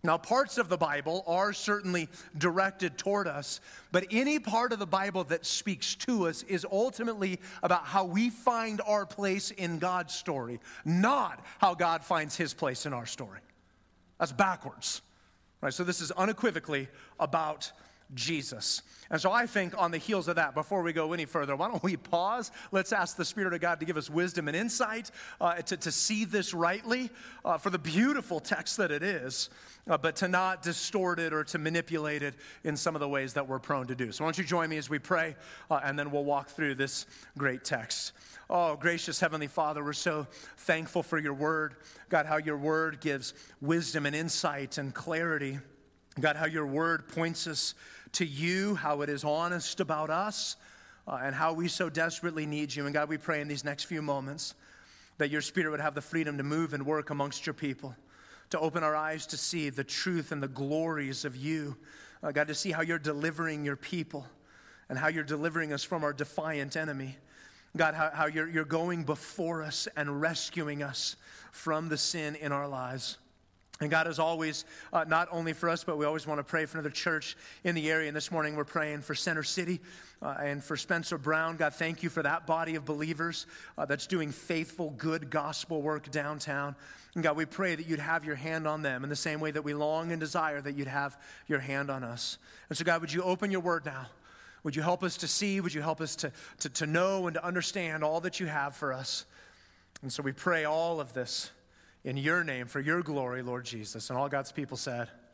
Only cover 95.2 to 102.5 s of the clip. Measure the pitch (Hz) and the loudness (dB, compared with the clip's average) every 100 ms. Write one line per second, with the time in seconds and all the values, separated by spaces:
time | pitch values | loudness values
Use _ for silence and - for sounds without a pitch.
95.2 | 160 - 202 196 175 151 151 156 156 - | 0 2 2 2 0 -2 -2 -2 -4 -4
96.2 | 151 - - - 147 - 151 160 185 196 | -6 -8 -18 -8 -6 -2 2 4 4 2
97.2 | 180 160 175 180 165 202 170 156 151 165 | 0 -2 -2 -2 -2 -2 -2 0 2 2
98.2 | 180 - 175 151 143 131 143 131 131 - | -2 -4 -2 -2 -4 -4 -4 -4 -4 -6
99.2 | - - - - - - _ - 131 - | -6 -20 -20 -20 -20 -20 _ -12 -8 -4
100.2 | 139 131 - 170 151 156 170 165 131 120 | -4 0 2 2 2 2 0 -2 -4 -4
101.2 | 123 - - - _ - - _ - 135 | -4 -4 -6 -12 _ -20 -20 _ -6 0
102.2 | 143 175 160 | 2 2 2